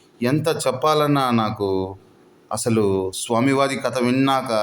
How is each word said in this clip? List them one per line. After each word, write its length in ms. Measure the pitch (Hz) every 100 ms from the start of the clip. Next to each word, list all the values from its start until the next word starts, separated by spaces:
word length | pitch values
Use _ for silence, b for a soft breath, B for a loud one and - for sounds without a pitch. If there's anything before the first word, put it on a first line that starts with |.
| b -
ఎంత 280 | 120 151 160 151
చెప్పాలన్నా 720 | 139 - 156 151 147 143 131
నాకు 400 | 117 107 113 98 95 95 95 - - - _ -
అసలు 340 | 107 123 110 101 95 95
స్వామివారి 640 | - - 113 131 135 139 131
కథ 220 | 123 127
విన్నాక 540 | 120 127 135 135 123 110